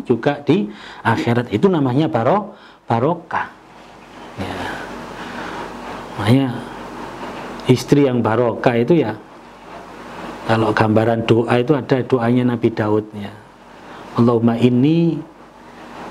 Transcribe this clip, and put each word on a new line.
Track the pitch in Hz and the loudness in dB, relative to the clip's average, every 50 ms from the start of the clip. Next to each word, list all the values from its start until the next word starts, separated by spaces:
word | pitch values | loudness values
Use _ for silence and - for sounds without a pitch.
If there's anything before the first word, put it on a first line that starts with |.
| 269 | 0
juga | - 123 113 - 147 143 143 - | 0 0 2 2 0 -2 0 0
di | - - 202 208 - - - - - - - | 2 2 2 2 -2 -6 -14 -18 -18 -14 -4
akhirat, | - 117 113 - 156 120 117 120 120 - | -2 0 0 0 2 0 0 0 0 -2
itu | 98 107 156 | -2 2 2
namanya | 202 185 156 139 131 123 139 160 | 4 2 4 0 0 2 2 0
baro-, | 147 - 117 113 127 175 208 202 - - - - - - - _ | 2 0 0 2 2 2 2 0 -4 -14 -18 -20 -20 -20 -14 _
barokah. | - 120 117 120 151 175 170 - - - - - - - - - - - - - - - - - - - - - - - - | -2 0 2 2 0 0 -2 -6 -8 -6 -6 -6 -8 -12 -20 -20 -20 -20 -20 -20 -20 -20 -20 -20 -20 -20 -20 -18 -16 -12 -10
Ya. | 95 92 92 92 90 - - - - - - 80 - - - - - - - - - - - - - - - - - - - - - - - - | -8 -8 -8 -8 -8 -8 -10 -10 -12 -12 -14 -14 -14 -14 -14 -14 -14 -12 -12 -12 -12 -10 -10 -10 -12 -12 -12 -14 -14 -14 -14 -14 -14 -14 -10 -4
Makanya | 101 107 123 135 135 127 120 117 - - - - - - - - - - - - - - - - - - - - - | 2 4 4 4 4 2 -2 -6 -10 -12 -14 -14 -14 -14 -14 -14 -14 -14 -14 -14 -14 -12 -12 -12 -12 -12 -14 -6 2
istri | - 127 120 - - 147 143 143 | 2 2 2 4 4 4 4 4
yang | 131 123 120 | 4 2 2
barokah | 113 110 110 113 123 117 104 - - 131 120 117 | 2 2 2 2 2 0 0 2 2 2 2 2
itu, | 117 - 175 160 | 4 4 4 4
ya, | 131 110 107 - - - - - - - - - - - - - - - - - - - - - - - - - - | 4 0 -4 -8 -12 -20 -20 -20 -20 -20 -20 -20 -20 -18 -18 -18 -18 -18 -18 -18 -18 -16 -16 -14 -14 -14 -14 -10 -2
kalau | - 113 113 113 - 107 - | 0 0 2 2 2 2 2
gambaran | 113 107 110 110 110 117 117 113 117 | 2 4 4 4 4 2 0 0 2
doa | - 120 113 117 - 123 123 | 4 4 4 4 2 2 2
itu | 123 127 156 | 2 2 2
ada | 135 113 - 143 127 117 | 0 2 0 0 0 2
doanya | - 135 127 117 117 123 127 123 123 120 | 0 0 2 2 4 2 4 2 2 0
Nabi | 113 120 117 | 2 0 0
Daud, | 113 - 110 107 107 107 107 - - 104 | 0 0 0 2 2 0 0 -4 -10 -12
ya. | 101 101 104 - - - - - - - - - - - - - - - - - | -12 -12 -14 -16 -20 -20 -20 -20 -20 -20 -20 -20 -20 -20 -18 -18 -16 -8 0 2
"Allahumma | 117 120 120 113 113 117 117 117 | 4 4 4 4 4 2 2 4
inni | 120 123 123 123 131 151 160 170 170 165 151 147 - - - - - - - - - - - - - - - - - - | 4 4 4 6 4 4 4 4 2 2 0 -2 -6 -12 -18 -20 -20 -20 -20 -20 -20 -20 -20 -20 -20 -18 -16 -16 -16 -16